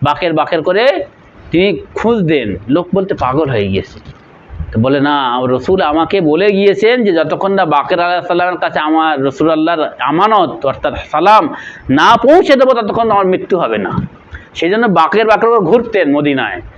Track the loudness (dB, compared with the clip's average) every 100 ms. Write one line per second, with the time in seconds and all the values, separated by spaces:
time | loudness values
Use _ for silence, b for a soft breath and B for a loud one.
0 | -2 0 -2 -2 -2 -2 0 2 2 0
1 | -6 -14 -20 -20 -4 0 2 0 -8 -4
2 | -2 0 0 0 -2 -8 -2 -2 0 -2
3 | -2 -2 -2 0 -2 -2 -2 -4 -6 -14
4 | -20 -20 -20 -20 -20 -12 -6 -2 0 2
5 | 0 0 -2 -2 -2 -2 0 0 0 0
6 | 0 0 0 2 2 2 2 2 2 2
7 | 2 0 0 -2 -2 0 2 0 0 -2
8 | 0 -2 -2 -2 -2 -2 -4 -4 0 0
9 | 0 0 -2 0 0 2 0 -2 -4 -4
10 | -2 2 2 2 0 -2 -6 -4 -6 -6
11 | -6 0 4 4 2 B B B B 2
12 | 4 4 6 4 4 4 4 2 0 -2
13 | 0 2 2 -2 -2 -2 0 -2 -4 -6
14 | -8 -12 -20 B B -6 -2 0 2 2
15 | 2 2 2 2 2 2 2 0 2 0
16 | 2 0 0 -2 -4 -8 -14